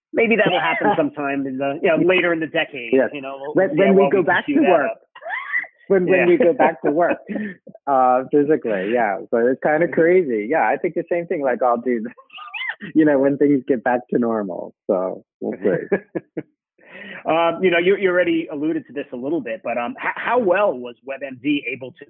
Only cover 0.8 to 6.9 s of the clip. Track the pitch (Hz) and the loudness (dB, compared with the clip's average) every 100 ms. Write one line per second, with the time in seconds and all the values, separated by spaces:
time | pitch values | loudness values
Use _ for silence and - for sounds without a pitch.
0.8 | 214 190 147 - 139 139 139 131 139 135 | 0 0 -2 -2 -6 -4 -4 -4 -4 -2
1.8 | 190 160 170 185 170 170 156 160 151 135 | 0 2 4 2 2 0 -2 -4 -4 -6
2.8 | 117 131 120 147 135 139 - 170 190 156 | 0 2 2 -2 -12 -10 -2 2 2 4
3.8 | 196 190 190 196 185 180 - - 285 160 | 4 6 4 4 2 0 2 2 4 4
4.8 | 127 113 _ - 640 906 1077 1077 - _ | 2 -6 _ -18 -12 -10 -6 -6 -6 _
5.8 | - - 175 180 349 294 175 147 - - | 0 0 4 2 4 4 4 4 2 0
6.8 | 156 | -2